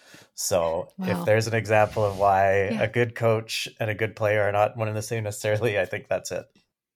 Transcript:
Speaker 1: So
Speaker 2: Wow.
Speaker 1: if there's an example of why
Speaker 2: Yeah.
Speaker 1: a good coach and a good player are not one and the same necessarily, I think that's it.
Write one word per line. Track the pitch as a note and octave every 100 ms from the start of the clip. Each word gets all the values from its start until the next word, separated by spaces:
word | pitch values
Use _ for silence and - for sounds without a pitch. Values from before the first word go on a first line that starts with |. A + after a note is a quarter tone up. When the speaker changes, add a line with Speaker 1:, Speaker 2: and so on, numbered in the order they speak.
| - - - -
Speaker 1:
So | - F#2+ E2 D#2+ F2 -
Speaker 2:
Wow. | -
Speaker 1:
if | F2+ F2
there's | A2 A2+
an | A2+
example | G2+ G#2+ G#2+ A#2 G#2
of | F#2+
why | G2+ F#2+ G2 G2 G2
Speaker 2:
Yeah. | A2
Speaker 1:
a | A2
good | A#2+ A#2 -
coach | A#2 A2+ A2+ - - -
and | A2+
a | G2+
good | G#2+ -
player | G#2+ G#2+
are | G2+
not | G2+ G#2+ A#2+
one | A2
and | G#2+
the |
same | G#2+ A#2
necessarily, | G#2 G#2 G#2+ G#2+ A#2 G2+
I | F2+
think | G#2 -
that's | F#2 -
it. | F2 - _ _ _ _